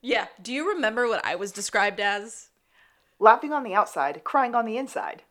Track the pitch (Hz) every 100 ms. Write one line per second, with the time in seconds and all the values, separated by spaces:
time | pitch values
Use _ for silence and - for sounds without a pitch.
0 | 240 233 190 - 185 254 339 403 220 226
1 | 240 220 - 175 202 202 202 - 202 208
2 | 202 202 214 - - _ _ _ _ _
3 | _ _ 220 240 302 294 247 190 - 175
4 | 139 147 - 285 247 240 226 226 269 -
5 | 78 - _